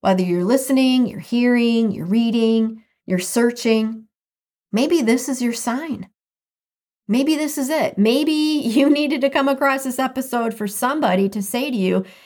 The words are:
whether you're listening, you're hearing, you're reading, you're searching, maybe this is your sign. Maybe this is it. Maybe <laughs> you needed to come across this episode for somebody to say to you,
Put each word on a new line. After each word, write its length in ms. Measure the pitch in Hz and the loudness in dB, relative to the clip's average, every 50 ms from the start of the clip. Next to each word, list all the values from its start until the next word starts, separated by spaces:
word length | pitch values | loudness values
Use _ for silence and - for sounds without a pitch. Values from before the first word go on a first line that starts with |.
whether 220 | - 190 190 185 185 | 0 0 2 2 2
you're 220 | 175 175 175 175 | 0 0 0 2
listening, 600 | 196 254 269 269 - 269 262 262 262 254 254 240 | 2 2 0 2 0 2 2 4 4 4 2 2
you're 140 | 208 - - | 0 -2 -8
hearing, 720 | - - 240 240 240 247 247 240 233 233 233 226 226 214 | -8 -4 -2 0 2 4 4 4 2 2 2 2 0 0
you're 160 | - - 160 | -2 -4 -2
reading, 760 | 175 202 233 233 233 226 233 226 220 226 226 226 220 220 - - _ _ _ _ | 0 0 2 2 2 2 2 2 2 4 2 2 0 -4 -8 -16 _ _ _ _
you're 120 | - 185 180 | -4 -4 -4
searching, 880 | 180 - - 233 240 240 240 - - 226 220 220 220 220 226 220 - _ _ _ _ _ _ _ _ _ _ _ _ _ - | -2 -2 0 2 2 2 0 0 0 0 2 2 0 -2 -6 -10 -14 _ _ _ _ _ _ _ _ _ _ _ _ _ -2
maybe 300 | 220 269 320 349 330 247 | -2 0 2 2 2 2
this 260 | 226 240 262 - 285 | 2 2 2 0 -4
is 120 | 269 247 | -4 -2
your 120 | 247 233 226 | -2 -4 -4
sign. 560 | - - 240 233 262 320 330 240 180 180 - _ _ _ _ _ _ _ _ _ _ _ _ _ _ _ _ _ _ _ - | -4 -4 -4 -4 -4 -4 -6 -8 -8 -10 -14 _ _ _ _ _ _ _ _ _ _ _ _ _ _ _ _ _ _ _ -2
Maybe 280 | 202 254 277 302 311 | 0 0 2 2 0
this 200 | 285 311 294 302 | 0 -2 -4 -4
is 140 | 302 269 254 | -4 -2 -2
it. 260 | 311 302 - - - | 0 0 -2 -2 0
Maybe 360 | - 208 220 247 285 302 311 311 | 2 2 2 2 2 2 0 0
<laughs> 320 | 302 302 311 311 294 - | 0 0 0 0 0 -2
you 260 | 233 220 254 277 285 | 0 2 2 4 4
needed 300 | 285 294 302 277 311 269 | 4 2 2 0 0 0
to 100 | 269 269 | 0 0
come 180 | 277 302 269 277 | 0 0 0 0
across 360 | 277 269 285 277 269 269 269 | 0 0 0 0 0 0 -4
this 140 | 262 247 262 | -4 -4 -2
episode 560 | 262 262 - 262 262 - 247 240 226 226 220 | -4 -4 -4 -6 -6 -4 -4 -2 -2 -4 -4
for 120 | - 208 | -6 -8
somebody 600 | 202 208 - 247 254 285 311 294 202 180 190 196 196 | -8 -4 -4 -2 -2 -2 0 0 0 2 2 0 0
to 120 | 202 208 196 | -2 -4 -6
say 280 | - - 240 269 294 | -4 -4 -4 -4 -2
to 60 | 247 | -2
you, 280 | 208 185 185 180 190 190 - - - - | 0 0 0 0 0 -2 -4 -12 -20 -20